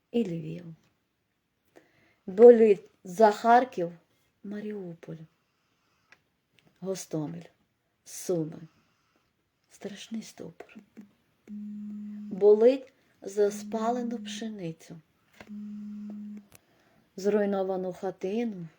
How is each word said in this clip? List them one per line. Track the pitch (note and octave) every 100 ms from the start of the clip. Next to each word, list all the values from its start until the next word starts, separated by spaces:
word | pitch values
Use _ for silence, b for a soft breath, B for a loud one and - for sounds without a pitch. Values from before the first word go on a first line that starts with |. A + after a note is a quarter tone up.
| _
і | A#3+
Львів. | G3 E3 D#3 E3+ E3+ D#3+ _ _ _ _ _ _ _ _ _ - b b b b -
Болить | F#3+ A#3+ A#3 A3 F3+ - _
за | F#3 F3+ A3
Харків, | G#3 A3+ B3 C4 - E3+ E3+ _ _ _ _
Маріуполь, | G3 G#3 G#3+ G#3 F3+ E3 - D#3+ D#3+ _ _ _ _ _ _ _ _ - _ _ _ _ _ -
Гостомель, | F#3 F#3 - D#3+ D3+ E3+ - _ _ _ _ _
Суми. | - - - E3+ D#3 - D#3+ _ _ _ _ _ _ _ _ _ _
Страшний | - G3+ G3+ - A3+
ступор. | F#3 - E3 - - G#3+ _ - G3+ _ _ _ - G#3 G#3 G#3 G#3 G#3 G#3 - -
Болить | F#3+ G3+ G#3 A#3 C4+ - b b b
за | G3 G3+ G#3
спалену | G#3 - A3 A3+ B3 A#3+ G#3
пшеницю, | G#3 - A3+ G#3 E3 D#3+ - E3 _ _ _ - - G#3 G#3 G#3 G#3 G#3 G#3 G#3 G#3 G#3 - b b b b b b -
зруйновану | G3 G#3 G3+ G3 F#3+ F#3 F#3
хатину | F3 F#3+ F3+ F#3+ A3 A#3+ F#3 E3